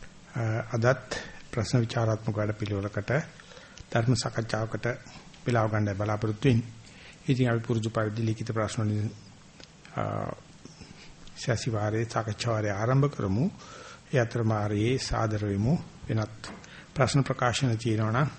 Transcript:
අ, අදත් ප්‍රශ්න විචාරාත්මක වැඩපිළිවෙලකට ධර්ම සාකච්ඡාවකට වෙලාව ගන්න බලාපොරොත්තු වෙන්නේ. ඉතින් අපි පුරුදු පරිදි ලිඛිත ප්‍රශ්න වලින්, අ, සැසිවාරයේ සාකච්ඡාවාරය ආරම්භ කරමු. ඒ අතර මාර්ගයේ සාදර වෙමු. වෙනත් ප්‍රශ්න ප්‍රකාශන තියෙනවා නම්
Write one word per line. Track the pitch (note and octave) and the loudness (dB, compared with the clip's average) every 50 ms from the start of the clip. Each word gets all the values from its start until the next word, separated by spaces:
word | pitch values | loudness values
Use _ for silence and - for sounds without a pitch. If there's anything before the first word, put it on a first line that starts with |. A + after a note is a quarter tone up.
| - - - - - - | -18 -18 -16 -20 -20 -8
අ, | - A#2+ A2+ A2 A2 A2+ A2+ - | -6 -2 -2 0 0 -2 -2 -2
අදත් | B2 A2+ A2+ B2 C#3 - - - - - - - - - - | -2 2 4 4 4 2 0 -8 -8 -8 -8 -10 -14 -16 -14
ප්‍රශ්න | - - A#2+ G#2 - - B2 | -6 -2 -2 0 2 4 2
විචාරාත්මක | A#2 A#2 - A#2+ A2+ A2+ A2 G#2 - A2+ G#2 | 2 2 0 0 2 2 2 0 0 -2 0
වැඩපිළිවෙලකට | G#2+ G#2 G#2 G#2+ - G#2+ G#2 G#2 G2 G2+ G2+ - G#2 G2+ - B2 D#3 D#3+ - - - - - - - - - - - - | 0 0 0 -2 -4 -4 -2 -2 -2 -2 -2 -4 -4 -2 0 0 0 0 -4 -12 -20 -20 -20 -20 -20 -20 -20 -20 -20 -14
ධර්ම | - - A#2 A2+ B2+ C3 | -2 0 2 4 4 2
සාකච්ඡාවකට | - - A#2+ - A#2 A2+ - - A2 A2+ A2 - G#2+ - A#2 B2 - - - - - - - - - | 2 0 -2 -2 -4 -2 -2 -2 -2 -2 -4 -4 -2 -2 -2 -4 -4 -10 -18 -20 -18 -20 -20 -18 -6
වෙලාව | - B2+ A#2+ A2+ A2 G#2+ | -2 2 4 4 4 4
ගන්න | G#2+ G#2+ G#2 G2+ F#2+ | 2 2 2 2 0
බලාපොරොත්තු | G2 G#2 G#2+ G#2+ G#2+ A2+ A2 G#2+ - - | 0 0 0 0 0 0 -2 -2 4 4
වෙන්නේ. | C3+ A#2+ A2+ - - - - - - - - - - - - - | 6 6 6 2 0 -12 -18 -20 -20 -20 -20 -20 -20 -20 -8 0
ඉතින් | D3+ C3 B2+ B2+ A#2+ | 0 4 4 4 4
අපි | A#2 A2+ | 4 2
පුරුදු | A2 - A#2 A2 G#2+ A2+ | 2 0 0 0 0 0
පරිදි | - A2+ G#2+ G#2+ G#2+ A#2 A2+ | 0 0 0 0 0 0 0
ලිඛිත | A2+ A2 - A2 - A2 | 0 0 -2 -4 -4 -2
ප්‍රශ්න | A2 G#2+ G2+ - - | -2 -2 0 0 0
වලින්, | G#2+ G#2+ G#2+ G#2 G#2 - - - - - - - - - - - - - - - - - | 0 2 2 0 0 -4 -6 -10 -18 -20 -20 -20 -20 -20 -20 -20 -20 -20 -20 -20 -20 -8
අ, | - - G#1 G#1 G#1+ G#1 G1+ G1+ - - - - - - - - - - - - - - - - - - - - - | -6 -4 -2 -2 -2 -4 -4 -6 -8 -10 -16 -20 -20 -20 -20 -20 -20 -20 -20 -20 -18 -20 -20 -20 -20 -18 -18 -18 -14
සැසිවාරයේ | - - C3+ A2+ - - B2 A2 G#2 G#2+ G#2 A2 A2+ A2+ | -6 -2 -2 -2 0 0 -2 0 0 0 0 0 0 -2
සාකච්ඡාවාරය | A2+ - A2+ A2 A2 G#2+ - - A#2 A2 G#2+ G#2+ G2+ | 0 0 -2 -2 -2 -4 -2 0 0 0 2 0 0
ආරම්භ | G2 G2+ A2 B2 C3 C#3 C#3+ C#3+ | 0 0 2 4 4 4 4 4
කරමු. | - - G#2 F#2+ F#2+ A#2 D#3+ A3 - - - - - - - - - - - | 0 -2 0 0 2 2 0 0 -2 -6 -18 -18 -18 -16 -16 -18 -18 -18 -10
ඒ | - D3+ B2+ | 0 2 2
අතර | A#2 A2+ - A#2+ A2 | 2 2 0 0 2
මාර්ගයේ | A2 A2 G#2 G#2 G#2 G#2+ G2+ A2 A#2+ C3+ C3 | 2 2 2 0 0 2 2 2 2 2 0
සාදර | - - A#2+ A2+ A2 A2 G#2+ G2+ G#2 | -2 -2 0 0 2 0 0 0 0
වෙමු. | G2+ G2 G2 G#2+ B2 F3 - - - - - - | 0 0 2 4 2 2 2 0 -8 -16 -14 -6
වෙනත් | - A#2 A2 G#2+ - - - - - - - - - - - - - | -2 -2 -2 -2 -2 -6 -14 -14 -14 -14 -14 -16 -18 -20 -20 -20 -8
ප්‍රශ්න | - C#3+ C3 - - C#3 B2+ | 0 2 2 4 4 4 4
ප්‍රකාශන | - B2+ - B2+ A#2+ A2+ - C3+ B2 A2+ | 4 0 2 2 2 2 2 2 2 2
තියෙනවා | A2 A2+ A#2 G#2+ G#2+ A2 A2 A2 | 2 2 0 2 2 2 2 2
නම් | C3 D3+ B2+ - | 2 2 0 -2